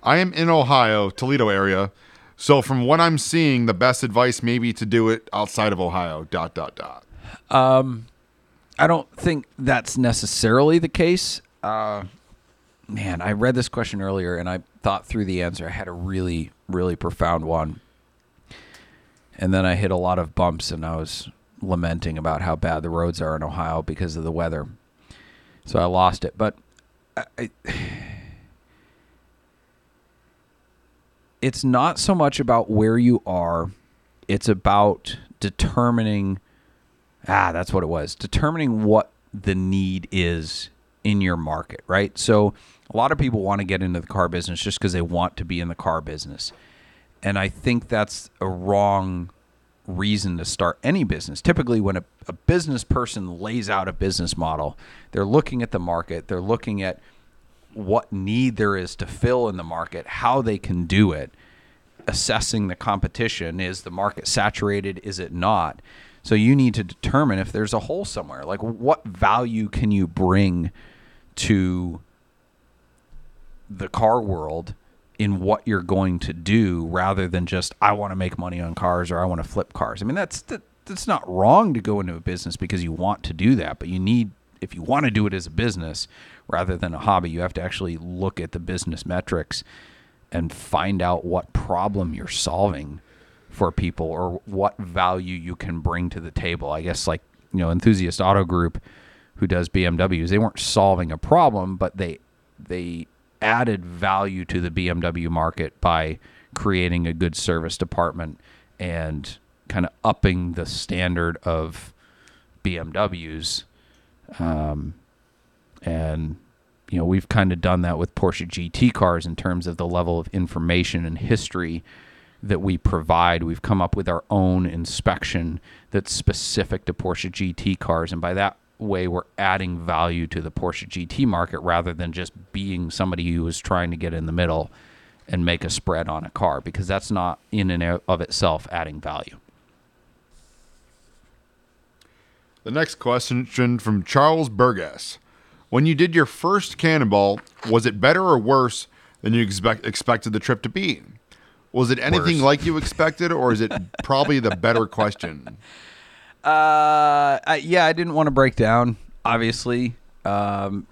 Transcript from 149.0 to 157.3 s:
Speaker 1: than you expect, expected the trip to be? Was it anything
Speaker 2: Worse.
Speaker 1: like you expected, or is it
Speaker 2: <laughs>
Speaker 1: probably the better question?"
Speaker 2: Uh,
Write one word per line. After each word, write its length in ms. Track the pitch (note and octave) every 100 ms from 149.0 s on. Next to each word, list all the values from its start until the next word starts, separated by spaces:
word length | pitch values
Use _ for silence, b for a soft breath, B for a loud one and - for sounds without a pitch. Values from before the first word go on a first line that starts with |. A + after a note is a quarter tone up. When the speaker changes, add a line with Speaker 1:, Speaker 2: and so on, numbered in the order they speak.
| b b
Speaker 1:
than 140 | G#2+ A#2
you 80 |
expect, 420 | A2 G2 G#2 A2 -
expected 480 | - - A#2 -
the 60 | G#2+
trip 240 | - A#2
to 60 | A#2+
be? 340 | F#3+ F#3+ F#2 - A2 _ b b b b
Was 200 | B2 B2
it 80 | B2+
anything 380 | B2+ F3 E3+ D#3+
Speaker 2:
Worse. 60 |
Speaker 1:
like 220 | C3+ D3 E3+
you 120 | D#3+
expected, 540 | - - D#3+ D3 E3+
or 200 | E3 B2+
is 100 | A2
it 100 | A2 - F2+
Speaker 2:
<laughs> 160 | -
Speaker 1:
probably 360 | A2 C3+ D3 C#3+
the 160 | A2+ F2+
better 320 | A2+ A2+ A2
question?" 680 | - G#2 - E2+ D2+ B1+ - B B B B B B B B
Speaker 2:
Uh, 920 | D3 D#3 D#3 D3+ D3+ D3+ D3+ D3 C#3+